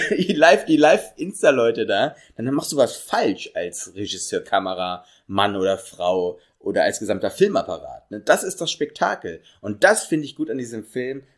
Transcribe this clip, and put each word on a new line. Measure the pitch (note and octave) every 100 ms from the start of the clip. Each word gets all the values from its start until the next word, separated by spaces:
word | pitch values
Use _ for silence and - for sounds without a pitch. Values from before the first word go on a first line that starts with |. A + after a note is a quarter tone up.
| -
<laughs> | G#3
die | F3+
Live-, | D3 D#3+ G#3+ -
die | D3+
Live-Insta-Leute | D3+ G#3 - - E3 - E3 C3 A#2 A2+ G#2+
da, | G2+ C3+ - _ -
dann | A#2+
machst | C#3+ -
du | D3
was | B2 -
falsch | - G#3+ G#3 - -
als | - F2 - - F2+
Regisseur, | G2+ F#2+ - F#2
Kameramann | - G2 F#2+ F#2 F2+ F2+ - _ - G2 G2+ G2
oder | F#2+ F#2+
Frau | - - F2 F#2+ F2+ F2 _ _
oder | - F#2+
als | E2 G#2
gesamter | G2+ G2 G2
Filmapparat. | - G3 B2 - E2 - - _
Ne? | G#2+
Das | G#2+ F#3
ist | F#3+ -
das | E3
Spektakel. | - D3 - F3 G#2 F#2 E2 _ _
Und | G2+ G#2
das | F#3 A3 -
finde | D#3+ C3
ich | -
gut | D#3+
an | C3+
diesem | A#2+ A2+
Film, | G#2+ B2+ B2+ C3+ -